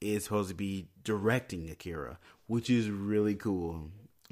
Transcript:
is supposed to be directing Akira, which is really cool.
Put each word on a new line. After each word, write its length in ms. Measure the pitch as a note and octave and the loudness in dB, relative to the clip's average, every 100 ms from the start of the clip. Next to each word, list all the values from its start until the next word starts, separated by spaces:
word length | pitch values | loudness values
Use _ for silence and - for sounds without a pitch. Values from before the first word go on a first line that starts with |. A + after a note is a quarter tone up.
is 240 | G#2 G#2 | -2 0
supposed 240 | - G#2 F#2+ | 0 0 0
to 40 | |
be 340 | F2+ G2 G2 E2 - | -2 -4 -4 -8 -10
directing 680 | - G#2 G#2+ B2 - F2 D#2+ | -2 2 4 2 0 -6 -8
Akira, 480 | D2+ F2+ E2 B1 C#2 - - - | -10 -8 -6 -8 -10 -18 -20 -2
which 240 | A#2 A#2 | -2 4
is 180 | A#2+ G#2+ | 4 4
really 440 | G2+ G2+ G#2 G#2 | 0 2 4 4
cool. 560 | G2+ G#2+ F#2 E2+ D#2+ D#2 G#2 - _ - | 2 0 0 0 -4 -8 -14 -20 _ -10